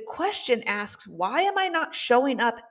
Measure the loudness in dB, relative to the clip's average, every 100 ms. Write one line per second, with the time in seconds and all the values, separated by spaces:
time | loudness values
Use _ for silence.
0 | -4 -2 -2 -2 0 0 0 -4 -4 -10
1 | -10 -4 -2 2 2 2 0 0 -2 -2
2 | 4 4 4 2 0 -2 -2